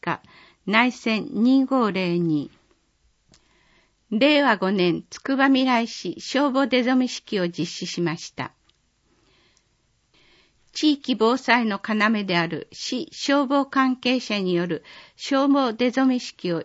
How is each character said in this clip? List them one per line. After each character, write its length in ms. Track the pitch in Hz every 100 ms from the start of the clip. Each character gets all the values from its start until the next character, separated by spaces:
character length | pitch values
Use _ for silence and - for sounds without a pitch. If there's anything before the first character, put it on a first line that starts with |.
課、 220 | - 156 - - - _ -
内 240 | 220 247
線 380 | 240 233 220 -
二 340 | 202 240 269 262
五 260 | 269 220
零 260 | 185 180 175
二。 320 | 170 151 135 - _ _ _ _ _ _ _ _ _ _ _ _ _ _ _
令 320 | 214 277 294
和 140 | 277 208
五 160 | 190
年、 320 | 196 180 165 -
つ 120 | -
く 160 | - 269
ば 120 | 277
み 160 | 269
ら 140 | 262 240
い 80 | 233
市 300 | - 180 -
消 300 | - 262 285
防 160 | 262 269
出 160 | 254
初 140 | 240 262
め 100 | 254
式 320 | - - 208
を 80 | 175
実 180 | 170 170
施 200 | - 180
し 140 | -
ま 160 | 170 165
し 160 | -
た。 180 | - 131 _ _ _ _ _ _ _ _ _ _ _ _ _ _ _ _ _ _ _ _ _ _
地 220 | - 311
域 200 | 285 -
防 220 | 208 220 254
災 280 | - 240
の 160 | 226 196
要 440 | - 214 214 220
で 120 | 190 175
あ 100 | 170
る 220 | 160 -
市 360 | - - 254 -
消 340 | - - 285 262
防 200 | 277 277
関 300 | 277 262 254
係 220 | 240 254
者 220 | - 208
に 120 | 185
よ 140 | 175 175
る 180 | 160 - - -
消 320 | - - 269 277
防 260 | 277 254
出 200 | 220 247
初 120 | 240 262
め 120 | 254
式 340 | - - 180
を 100 | 165